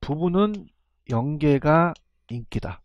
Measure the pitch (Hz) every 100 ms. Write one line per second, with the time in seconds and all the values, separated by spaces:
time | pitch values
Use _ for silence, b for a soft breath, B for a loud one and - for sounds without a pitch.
0 | - 147 175 175 208 208 180 _ _ _
1 | _ 117 131 151 147 139 147 156 170 160
2 | _ _ _ 120 120 110 82 90